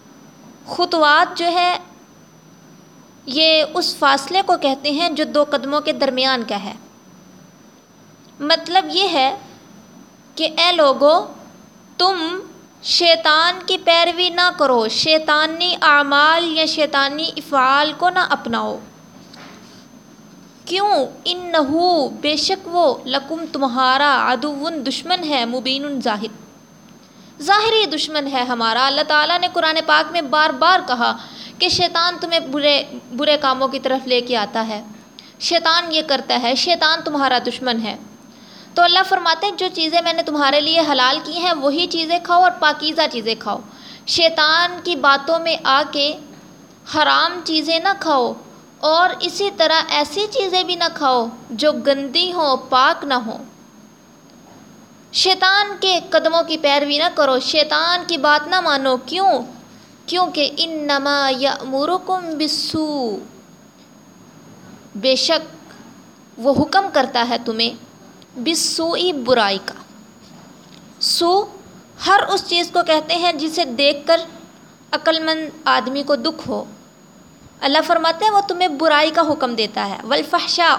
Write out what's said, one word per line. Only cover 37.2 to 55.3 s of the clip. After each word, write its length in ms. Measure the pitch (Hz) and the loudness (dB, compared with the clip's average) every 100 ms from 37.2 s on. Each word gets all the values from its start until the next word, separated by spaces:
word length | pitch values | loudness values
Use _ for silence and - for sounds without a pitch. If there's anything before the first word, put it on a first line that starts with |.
| 269 247 240 | 0 0 -2
دشمن 360 | 240 254 226 | -6 -4 -4
ہے۔ 140 | 220 - - - - - - - - | -4 -10 -14 -20 -20 -20 -20 -20 -8
تو 80 | - | 2
اللہ 180 | 349 349 381 | 4 4 2
فرماتے 380 | 370 339 320 403 | 0 0 0 -2
ہیں، 100 | 349 | -4
جو 100 | 370 | -4
چیزیں 280 | 359 320 330 | -2 0 0
میں 120 | 339 | 0
نے 100 | 330 | -2
تمہارے 360 | 330 294 277 294 | -2 0 2 2
لیے 200 | 294 330 | 2 2
حلال 400 | 302 269 254 302 | 2 2 2 0
کی 140 | 302 339 | -4 -4
ہیں، 160 | 349 | -2
وہی 340 | 320 269 285 349 | 0 0 0 -2
چیزیں 320 | 339 320 349 | -4 -2 -2
کھاؤ 180 | 339 349 | 2 4
اور 100 | 359 349 | 4 4
پاکیزہ 420 | 311 294 302 311 302 | 0 0 -4 0 -2
چیزیں 240 | 254 214 220 | -2 -6 -6
کھاؤ۔ 200 | 214 196 - - - - - | -6 -8 -10 -20 -20 -18 -6
شیطان 720 | - 330 330 403 320 349 349 | 2 2 4 4 4 2 -2
کی 120 | 349 339 | -6 0
باتوں 440 | 277 277 294 330 | 4 4 2 -2
میں 180 | 330 320 | 0 -2
آ 200 | - 269 294 | 2 2 0
کے 260 | 294 285 311 - - - - - - - 311 | -2 -2 -4 -12 -20 -20 -20 -20 -20 -8 0
حرام 460 | 285 277 320 349 | 2 4 2 -2
چیزیں 360 | 330 320 294 330 | -4 -4 -2 -2
نہ 100 | 359 392 | 0 -2
کھاؤ، 340 | 330 285 240 226 - - - - | 0 0 0 -4 -16 -20 -20 -4
اور 300 | 302 320 359 359 | 0 2 2 0
اسی 300 | 349 - 403 294 | -6 -4 -6 0
طرح 240 | 320 320 311 | 2 2 0
ایسی 380 | 294 294 339 427 | -2 -2 -4 -4
چیزیں 320 | 523 392 370 | -2 0 0
بھی 120 | 359 349 | -2 -2
نہ 80 | 339 | -4
کھاؤ 340 | 330 285 254 233 226 - | 0 0 2 0 -8 -14
جو 220 | 226 302 | -2 0
گندی 600 | 247 226 277 277 302 359 | 0 0 -2 0 0 0
ہوں، 240 | 349 302 262 - | 0 0 0 0
پاک 340 | 254 277 330 | 2 4 2
نہ 100 | 285 | -2
ہوں۔ 240 | 254 226 - - - - - - - - - - - - - - - - - - | -4 -4 -10 -14 -20 -20 -20 -20 -20 -20 -20 -20 -20 -20 -20 -20 -20 -20 -20 -8
شیطان 540 | - 370 | -2 0